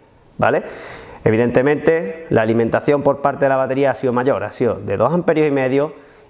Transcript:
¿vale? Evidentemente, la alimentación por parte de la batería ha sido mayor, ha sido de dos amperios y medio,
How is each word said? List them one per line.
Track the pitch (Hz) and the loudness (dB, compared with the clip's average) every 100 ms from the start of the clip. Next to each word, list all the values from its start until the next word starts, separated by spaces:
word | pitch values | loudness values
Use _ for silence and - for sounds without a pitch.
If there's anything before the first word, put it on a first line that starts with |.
| _ _ _ - | _ _ _ -2
¿vale? | 107 151 - - - - - - 117 | 0 0 -4 -14 -16 -18 -18 -4 0
Evidentemente, | 110 120 123 135 147 - 165 180 - - | 2 2 2 2 2 2 0 -2 -10 -2
la | 113 | 0
alimentación | 110 113 113 117 - 143 | 2 2 2 0 0 0
por | 139 139 | 2 0
parte | 139 131 139 | -2 0 0
de | |
la | 135 | 2
batería | 131 135 139 | 0 0 0
ha | 123 | 0
sido | 131 | -2
mayor, | 120 127 104 | 0 0 0
ha | 104 | -2
sido | - 120 92 | -2 -2 -2
de | 104 98 | -4 0
dos | 117 | 0
amperios | 175 170 156 151 | 0 0 2 2
y | |
medio, | 139 131 135 151 - - - | 2 0 0 -2 -6 -20 -20